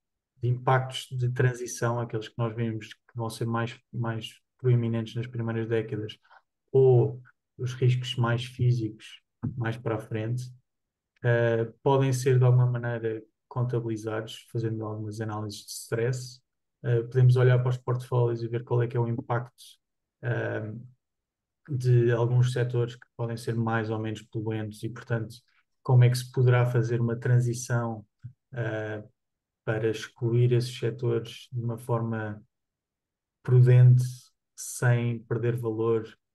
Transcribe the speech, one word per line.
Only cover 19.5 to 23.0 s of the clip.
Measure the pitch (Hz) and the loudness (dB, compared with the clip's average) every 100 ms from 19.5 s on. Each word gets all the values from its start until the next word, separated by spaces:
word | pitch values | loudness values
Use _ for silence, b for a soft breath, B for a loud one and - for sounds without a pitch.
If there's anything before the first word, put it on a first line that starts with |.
| _ - _ _ _ _ _ | _ -20 _ _ _ _ _
ehm, | 123 113 110 107 107 120 - _ _ _ _ _ _ _ - | -4 -4 -4 -6 -8 -12 -16 _ _ _ _ _ _ _ -8
de | 127 123 123 117 | -2 2 4 4
alguns | 117 123 123 123 | 2 2 2 2
setores | 127 120 120 120 | 0 -2 -2 -4
que | - | -6